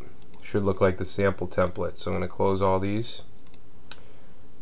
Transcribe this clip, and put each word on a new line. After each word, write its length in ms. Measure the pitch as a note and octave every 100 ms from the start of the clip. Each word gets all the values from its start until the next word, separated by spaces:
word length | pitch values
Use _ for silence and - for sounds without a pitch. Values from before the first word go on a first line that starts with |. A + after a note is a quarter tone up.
| - - - -
should 220 | - A2+
look 180 | G2 F#2
like 160 | G2 F2+
the 80 | F#2
sample 420 | - G2 F#2 F2+
template. 520 | - F2+ F#2+ E2+ -
So 120 | -
I'm 60 | F#2
gonna 100 | F2+
close 340 | - G2 F#2+
all 180 | G2 F#2+
these 420 | G2 G#2 A#2 - - - - - - - - - - - - - - -